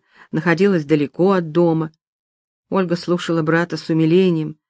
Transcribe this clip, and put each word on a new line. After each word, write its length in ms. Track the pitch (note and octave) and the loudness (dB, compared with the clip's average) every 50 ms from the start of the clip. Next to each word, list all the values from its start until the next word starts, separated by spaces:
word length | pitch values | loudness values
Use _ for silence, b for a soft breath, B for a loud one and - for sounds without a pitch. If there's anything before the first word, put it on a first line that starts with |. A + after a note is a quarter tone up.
| b b b b b b | b b b b b b
находилась 540 | - D#3+ D#3 F3 E3 D#3+ G3 G3+ G3 E3+ D3+ | -6 -2 0 0 0 2 2 2 2 0 0
далеко 480 | C#3 D#3 D3+ D3 C3+ - - E3+ G3 G3 | 0 0 0 0 -2 -2 0 0 2 2
от 180 | F#3 E3+ D#3 | 0 -2 -2
дома. 400 | D3+ E3+ F3 E3+ D#3+ D#3+ D#3 D#3 - _ _ _ _ _ _ _ _ _ _ _ _ _ _ _ | 0 2 2 2 2 0 -2 -6 -10 _ _ _ _ _ _ _ _ _ _ _ _ _ _ _
Ольга 260 | - F#3+ F#3 E3+ F3 | -4 -2 -2 -2 -2
слушала 460 | F3 - - F3 F3 - - E3+ E3 D#3 | -4 -2 -2 -4 -2 -2 -2 -2 -2 0
брата 320 | D#3+ E3 E3 E3+ E3+ - | 0 0 0 0 -2 -6
с 140 | D#3 - - | -8 -6 -2
умилением. 680 | E3 D#3+ D#3+ D#3+ E3 F#3 F#3+ F#3 E3+ D#3+ D#3 D3+ D#3 - _ _ | 0 0 2 4 4 4 4 2 2 0 -4 -6 -10 -14 _ _